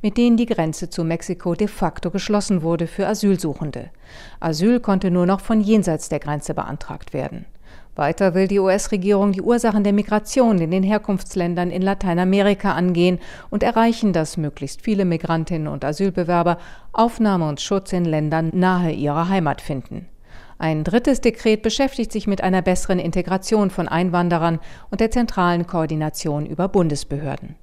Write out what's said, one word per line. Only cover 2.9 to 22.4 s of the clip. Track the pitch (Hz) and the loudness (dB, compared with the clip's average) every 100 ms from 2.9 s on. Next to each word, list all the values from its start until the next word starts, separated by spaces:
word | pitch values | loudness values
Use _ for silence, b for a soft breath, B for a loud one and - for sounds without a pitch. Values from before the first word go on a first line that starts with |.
| - 190 | -2 -2
Asylsuchende. | 214 208 185 160 - 151 131 - - B B B B | 0 2 2 0 -4 -8 -8 -14 -18 B B B B
Asyl | 165 151 196 240 | -4 2 2 2
konnte | 240 190 190 | 2 0 2
nur | 180 175 | 2 2
noch | 190 | 0
von | - 220 | 0 0
jenseits | 208 220 180 156 - | 4 4 4 -2 -2
der | 151 | -6
Grenze | - 147 - | -4 -6 -4
beantragt | - - 147 - 151 - | -6 -6 -8 -10 -12 -10
werden. | 143 147 - 170 - b b b - | -8 -8 -10 -16 -20 b b b -4
Weiter | 147 170 190 | -2 2 2
will | 175 190 | 2 2
die | 202 | 2
U-S-Regierung | 190 196 - 208 185 202 202 | 4 2 0 -2 2 2 2
die | 190 | 0
Ursachen | - 240 233 208 202 | 2 2 4 2 2
der | |
Migration | 202 202 214 208 277 240 190 | 2 2 -2 0 2 4 4
in | 165 | 2
den | 185 | 0
Herkunftsländern | 190 214 208 190 - - 170 175 175 | 2 0 0 -4 -2 -4 -2 0 -2
in | 175 | 0
Lateinamerika | 190 196 196 170 185 196 202 196 202 | -2 0 0 2 2 4 4 2 0
angehen | 147 180 170 175 175 B B B | 0 2 4 2 2 B B B
und | 208 | -2
erreichen, | 214 233 233 233 214 | 2 4 4 4 2
dass | 170 156 - | 2 0 -2
möglichst | 151 - 139 - | -6 -6 -10 -6
viele | - 202 185 | -2 0 2
Migrantinnen | 165 160 165 160 165 151 | 0 0 -2 0 -4 -4
und | 143 135 | -4 -4
Asylbewerber | 156 196 190 170 175 170 170 B B B | 0 0 0 0 2 2 0 B B B
Aufnahme | - 233 233 214 190 156 | 0 0 4 2 2 0
und | 143 | -4
Schutz | - 196 190 | -2 -2 0
in | 180 | -2
Ländern | 170 156 151 160 160 | 0 0 0 0 0
nahe | 180 185 180 175 | 2 2 4 0
ihrer | 156 143 147 170 | 0 -2 0 0
Heimat | 196 156 - | 0 0 -2
finden. | - 139 - - - - B B B B | -4 -8 -8 -14 -14 -20 B B B B
Ein | 160 156 | -2 0
drittes | 156 220 240 262 | 2 2 2 4
Dekret | 240 226 220 214 | 2 2 0 2
beschäftigt | 220 - 269 - 226 | 0 0 -2 0 -4
sich | 220 202 | -4 -2
mit | 196 | -2